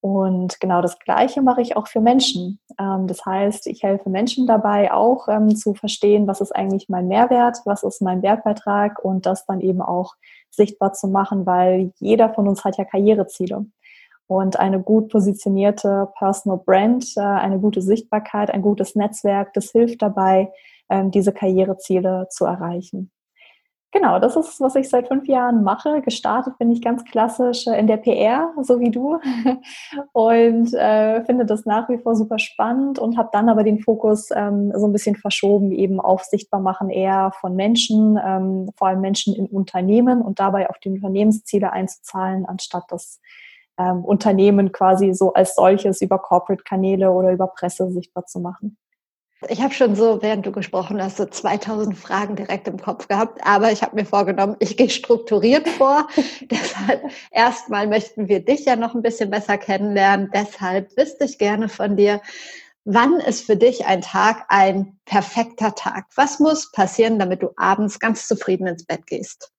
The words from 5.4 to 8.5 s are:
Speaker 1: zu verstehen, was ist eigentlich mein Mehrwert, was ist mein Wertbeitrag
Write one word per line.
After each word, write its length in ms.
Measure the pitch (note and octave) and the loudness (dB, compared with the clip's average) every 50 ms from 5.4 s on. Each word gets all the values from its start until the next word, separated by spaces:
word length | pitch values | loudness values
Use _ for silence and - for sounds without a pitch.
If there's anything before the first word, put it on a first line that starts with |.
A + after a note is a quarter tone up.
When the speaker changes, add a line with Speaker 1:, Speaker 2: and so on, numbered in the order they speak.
| G#3+ G#3+ G#3+ | 4 2 2
Speaker 1:
zu 200 | G#3+ - A3 G3+ | 2 0 -4 -4
verstehen, 500 | - - G#3 G#3 - - G#3 G#3 G#3 G#3 | -4 -6 -8 -6 0 2 4 4 4 4
was 160 | F#3+ G3 G3 | 0 -2 -4
ist 120 | G3+ G3 - | -4 -4 -2
eigentlich 360 | - F#3+ G3 G3 G3 F#3+ _ | -4 -2 -2 -2 -4 -4 _
mein 180 | F#3+ F3+ F3+ F3+ | -4 -2 -2 0
Mehrwert, 520 | F#3+ G#3+ A#3+ B3 B3+ A#3+ A#3+ A#3+ A#3+ A#3+ - | 2 2 4 4 4 4 2 2 0 -2 -4
was 180 | G3+ G3+ G3+ - | -4 -4 -2 -4
ist 180 | G3+ G#3 - | -8 -4 -2
mein 220 | G3+ F#3 F3+ F3+ F3+ | -2 -2 -2 0 2
Wertbeitrag 760 | G3 G#3+ A3 - G#3+ | 0 0 2 0 -4